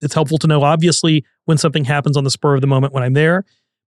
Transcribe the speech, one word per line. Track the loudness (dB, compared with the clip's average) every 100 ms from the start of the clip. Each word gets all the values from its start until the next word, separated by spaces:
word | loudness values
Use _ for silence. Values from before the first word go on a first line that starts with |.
it's | -6
helpful | -2 -2 0
to | 0
know, | 2
obviously, | 2 2 2 0 0 0 -2 _ -2
when | 0
something | 0 -2 -2
happens | -2 0 -2
on |
the | -2
spur | -2 0 0
of |
the | 0
moment | 0 0
when | -2
I'm | -2
there, | 0 2 0 -4 _ _ _